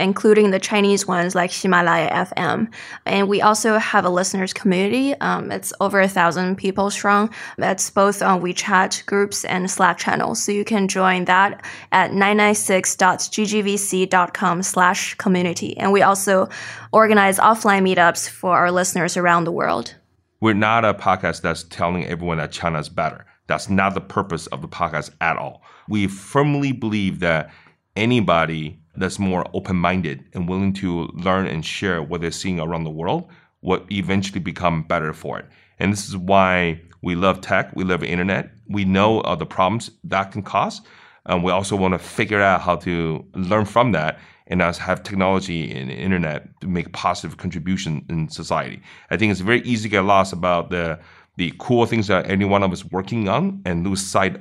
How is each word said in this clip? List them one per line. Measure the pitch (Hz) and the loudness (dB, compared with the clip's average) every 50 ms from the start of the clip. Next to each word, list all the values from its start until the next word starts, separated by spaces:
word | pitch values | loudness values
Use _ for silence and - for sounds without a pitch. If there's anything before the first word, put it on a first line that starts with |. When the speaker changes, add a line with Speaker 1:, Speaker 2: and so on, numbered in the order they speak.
Speaker 1:
including | 185 190 196 - - 214 208 214 214 202 | 0 0 0 4 6 6 8 8 6 6
the | 190 190 | 4 0
Chinese | - - 220 208 202 202 202 190 - | -2 0 2 2 4 4 4 2 2
ones | - 185 175 175 170 - | 0 0 0 0 0 0
like | 180 175 185 | 0 0 0
Himalaya | - - - 190 180 175 175 170 165 165 156 - | -4 -2 0 2 4 4 4 4 2 2 2 0
F | - 175 180 - - | 0 -2 -2 -2 -2
M. | - 180 - - - 220 226 - - - - - - - | -2 -2 0 0 -2 -2 -4 -6 -14 -18 -16 -18 -8 -4
And | - 196 196 202 190 | -2 0 2 2 2
we | 202 - | 2 4
also | - 214 220 220 - 220 214 220 | 4 4 4 4 2 2 2 2
have | 214 - - 202 180 | 0 2 2 2 2
a | 180 | 2
listeners | 180 180 190 190 - 190 185 185 | 2 0 0 0 -2 -2 -2 -4
community. | - - - 196 180 180 196 202 233 254 269 277 277 - | -4 0 2 2 4 4 2 2 0 0 0 0 -2 -2
Um, | - 185 180 - - - | -2 -2 -2 -2 -4 -6
it's | 202 190 - - - - | -8 -8 -8 -10 -4 -2
over | 196 190 202 196 | -2 2 4 4
a | 190 190 | 2 4
thousand | 196 185 170 170 - 185 185 180 190 | 4 2 2 2 2 2 0 0 -2
people | 190 - 190 190 208 196 202 | -2 -2 -2 0 0 0 0
strong. | 196 - - 202 208 202 214 220 - - - - - | -2 -2 2 2 4 4 2 0 -4 -10 -14 -14 -6
That's | - - 190 190 - - - | -2 -2 -2 0 -2 -4 -2
both | - 202 196 202 196 202 | 2 4 4 4 2 2
on | 190 190 190 180 | 2 2 2 2
WeChat | 170 180 185 - - 208 196 185 196 202 - - - | 0 -2 -4 -4 -2 2 2 2 2 2 -2 -6 -4
groups | - 202 202 202 202 - - - | -2 0 0 0 0 -2 -6 -4
and | - 185 185 180 190 | -4 -2 -2 -2 -4
Slack | - - 190 170 175 - | 0 2 2 2 2 0
channels. | - 196 190 - - - 233 - | -2 -2 -2 0 0 -2 -2 -2
So | - 208 | -2 -2
you | 208 202 208 | -2 -2 -2
can | - 226 202 190 190 | 0 0 0 0 0
join | 190 190 190 185 180 180 180 | 0 2 2 2 2 2 2
that | 185 185 190 196 208 - - - - - - - - | 2 4 4 4 2 0 -6 -12 -14 -16 -16 -4 2
at | - 185 175 - | 2 4 4 4
nine | - 196 196 202 208 214 | 2 2 2 4 4 4
nine | 208 208 214 | 4 4 2
six | 208 - - 190 185 185 - - | 2 2 0 0 2 2 -2 0
dot | - 196 185 170 - - - | 2 2 2 2 0 -4 -4
G | - 214 214 | -2 -2 -2
G | 196 202 214 | 0 0 0
V | 196 202 202 | 0 0 -2
C | 202 202 - 190 185 185 | -2 -2 -2 0 0 2
dot | 185 - 180 175 - - | 2 4 2 2 0 -2
com | - 202 175 170 175 | -2 -2 0 0 -2
slash | 190 - - 185 180 180 202 - - - - - | -4 -2 0 2 2 2 2 0 -4 -6 -8 -2
community. | - 202 185 180 180 175 165 - - - - | 0 2 2 2 2 -2 -2 -4 -6 -8 -6
And | - - 190 | -2 0 2
we | 202 196 | 4 6
also | 147 190 196 196 - 202 190 185 190 - - - - - - - - - | 6 4 4 2 2 2 2 2 2 0 -4 -12 -14 -14 -14 -16 -8 2
organize | - 214 220 214 220 208 196 196 190 196 | 4 4 6 6 6 6 6 4 4 4
offline | - 214 226 220 - 208 196 196 190 | 4 4 4 4 2 2 2 4 4
meetups | 185 185 180 170 170 165 - - | 4 4 4 4 4 2 0 -6
for | - - - - 185 175 | -8 -10 -6 -2 2 2
our | - 175 175 | 4 2 2
listeners | 180 180 185 180 - 185 170 262 - 185 | 2 0 0 0 0 -2 -2 -2 -2 0
around | 175 175 170 175 165 | 2 2 2 2 0
the | 165 | -2
world. | 175 - - - 82 - - - - _ _ _ _ _ _ _ _ _ | -2 -2 -2 0 -2 -2 -4 -8 -14 _ _ _ _ _ _ _ _ _
Speaker 2:
We're | 107 110 104 | 2 2 4
not | 101 107 107 113 117 113 | 4 2 4 4 4 4
a | 104 98 | 2 0
podcast | 98 - 98 92 90 95 85 80 - | 2 0 0 0 2 0 -2 -4 -2
that's | - 85 80 80 - | -2 -4 -4 -4 -8
telling | - - - 87 85 90 90 - | -12 -4 -2 -2 0 0 -2 -4
everyone | - 87 80 87 87 82 78 | -4 -6 -4 -4 -4 -2 -2
that | 73 73 | -4 -6
China's | - - 90 85 80 76 73 - | -8 -4 -4 -4 -2 -4 -6 -6
better. | - 90 80 76 - - - _ _ _ _ | -6 -4 -4 -4 -6 -8 -16 _ _ _ _
That's | - 78 78 - 101 | -4 -4 -4 -2 0
not | 98 98 95 98 | 2 4 4 2
the | 92 92 | 2 -2
purpose | - - - 104 98 98 82 78 - | -6 -4 -4 -4 -2 -2 -6 -8 -6
of | - - 67 | -10 -10 -10
the | - - | -10 -12
podcast | - - 87 80 78 76 73 - - _ | -4 -4 -4 -2 -2 -4 -6 -6 -8 _
at | 85 82 - | -2 -2 -2
all. | - - - - - _ - - - _ - | -2 -4 -8 -12 -16 _ -20 -20 -20 _ -4
We | 107 104 98 95 | 0 0 0 0
firmly | - - - - - 139 147 147 143 143 139 135 | -2 -8 -12 -2 0 2 2 2 2 2 0 -2
believe | 123 113 113 107 107 104 98 92 80 80 | -2 -2 -2 -2 0 0 0 -2 -2 0
that | 90 85 80 78 73 - - - _ _ _ _ _ _ _ | 0 0 0 0 -2 -6 -12 -20 _ _ _ _ _ _ _
anybody | 98 110 120 123 117 95 85 85 82 80 80 82 80 78 73 - - _ _ _ | -2 0 2 2 2 4 4 4 2 2 0 -2 -6 -6 -10 -12 -16 _ _ _
that's | - 95 90 - - | -6 -4 -4 -2 -2
more | 101 92 90 87 - - | 0 0 0 -2 -2 -4
open-minded | - 95 - - 92 87 87 87 92 92 82 76 67 67 - _ | -6 -6 -4 -2 -2 0 2 2 0 0 -2 -4 -6 -8 -12 _
and | - 95 87 87 | -8 -6 -4 -2
willing | 92 95 98 98 98 | -2 0 0 -2 -2
to | 98 98 90 85 85 80 - | -2 -2 -2 -2 -2 -4 -6
learn | - 87 87 95 92 95 95 - | -8 -4 -2 0 0 0 0 -2
and | 67 80 | -4 -6
share | 78 - - - 101 95 87 82 | -6 -8 -6 -4 -2 -2 -2 -2
what | 76 73 87 82 | -4 -6 -6 -6
they're | 85 82 | -6 -6
seeing | 80 - - 98 90 85 | -6 -6 -6 -4 -4 -4
around | 78 85 87 82 80 | -4 -4 -4 -6 -6
the | 78 | -6
world | 78 78 82 95 143 175 175 - - _ _ _ _ _ | -8 -6 -4 -4 -4 -4 -6 -10 -20 _ _ _ _ _
will | - 90 92 - - - | -2 -2 -2 -2 -2 -6
eventually | 104 101 87 85 98 98 98 - - 98 | -6 -4 -2 0 0 -2 -2 -2 -6 -8
become | 80 87 80 - 90 87 82 80 78 | -8 -8 -6 -2 -2 0 0 -2 -2
better | - 87 82 78 78 | -2 -4 -2 -2 -4
for | 78 - - 71 55 50 | -8 -8 -10 -10 -10 -10
it. | - - _ _ _ _ _ - | -12 -16 _ _ _ _ _ -2
And | 90 98 | -2 -2
this | 101 101 - - | -2 -2 -6 -8
is | 101 | -10
why | 92 90 95 98 98 95 92 92 90 87 85 80 82 - - - _ | -6 0 4 4 4 6 4 2 2 0 0 -2 -6 -12 -20 -20 _
we | - 92 87 | -6 -4 -2
love | 85 98 95 90 - | 2 2 2 0 0
tech, | - - 98 95 - - - | -2 0 0 0 0 -2 -6
we | - 95 | -4 -2
love | 90 90 82 | 0 0 0
the | - 62 | -2 -2
internet. | 87 90 90 98 92 - - - - - _ - | -2 -2 0 0 -2 -2 -4 -8 -16 -20 _ -6
We | 98 104 98 | -4 -2 0
know, | 95 95 95 104 110 113 107 | 2 4 4 4 4 4 2
uh, | - - 90 | 0 -2 -2
the | 80 82 | -4 -6
problems | - - 95 92 92 - - - - - _ - | -6 -2 0 0 0 0 -2 -6 -10 -14 _ -8
that | 85 92 95 98 98 | -4 -2 -2 -2 -4
can | - 107 | -6 -10
cause. | 98 - - 98 151 220 220 - - - - - - - _ _ _ | -8 -2 -2 -2 -2 -2 -6 -10 -18 -20 -20 -20 -20 -20 _ _ _
And | - 90 90 87 | -2 0 0 2
we | 92 | 2
also | 90 95 101 - 107 | 0 0 0 -2 -2
wanna | 98 95 92 92 82 | 0 0 0 0 -2
figure | - - - - 110 95 107 101 | -6 -8 -6 -4 -2 0 2 2
out | 101 98 92 85 | 4 4 2 2
how | 80 90 87 | 0 -2 -2
to | 85 - 90 87 85 82 80 80 - - - - | -2 -2 -4 -2 -2 -2 -2 -4 -6 -8 -10 -8
learn | 92 92 87 104 110 107 | -6 -2 0 0 0 0
from | 104 - 117 123 123 | 2 2 2 2 2
that | 92 78 78 78 - - - - _ _ _ - | 2 0 0 -2 -6 -8 -16 -20 _ _ _ -4
and | 90 92 | 0 2
us | 85 85 85 | 2 2 0
have | - - 92 90 92 | -2 -4 -4 -4 -4
technology | - - 101 95 92 95 95 95 95 95 85 82 73 57 | -4 -6 -2 0 2 2 2 2 0 -2 -6 -6 -6 -6
and | 55 65 67 64 | -8 -8 -8 -8
internet | 64 58 76 95 95 90 82 76 76 - - - _ _ | -8 -4 -2 0 0 0 0 -2 -4 -6 -10 -14 _ _
to | - 92 | -6 -4
make | 87 85 80 - | -4 -4 -4 -6
positive | - - - 92 87 - - 82 80 - | -10 -4 -4 -4 -2 -4 -8 -10 -12 -8
contribution | - 90 - 80 76 90 95 95 - 85 78 67 - - | -8 -8 -8 -6 -4 -4 -6 -4 -4 -6 -6 -6 -6 -6
in | 82 80 80 73 | -4 -4 -4 -4
society. | - - 80 - 82 78 69 57 50 - - - - - - _ | -8 -12 -6 -4 -4 -4 -4 -6 -12 -16 -20 -20 -20 -20 -8 _
I | 85 | -2
think | 87 110 107 | 0 2 2
it's | 95 95 | 2 0
very | 92 107 120 - | 0 0 0 0
easy | - 123 120 107 110 | 0 -2 -2 -2 -2
to | 104 | 0
get | 104 98 92 | 0 2 4
lost | 104 98 98 95 98 90 | 4 4 4 4 2 -2
about | 85 90 90 87 85 82 - | -2 0 0 0 0 0 -2
the, | 90 87 85 82 78 78 - - - - _ _ _ - | -4 -4 -2 -4 -6 -8 -12 -20 -20 -20 _ _ _ -4
the | 90 76 - | -4 -4 -4
cool | - - - 123 120 117 | -8 -2 0 2 2 2
things | 110 117 113 101 101 | 2 2 -2 0 2
that | 95 90 - - | 0 0 0 0
any | 98 95 101 | 0 0 2
one | 98 101 98 | 2 2 2
of | 98 92 | 2 0
us | 87 - - | 0 -4 -8
working | 87 - 95 95 - 120 113 104 | -6 -6 -6 -4 -4 -4 -2 0
on | 95 110 139 190 196 98 - - | 0 0 0 0 -2 -4 -6 -6
and | 92 87 85 87 | -4 -2 -2 -2
lose | 98 95 95 | -2 -2 -4
sight | - - - 101 95 92 90 - | -4 -2 0 0 0 0 -2 -4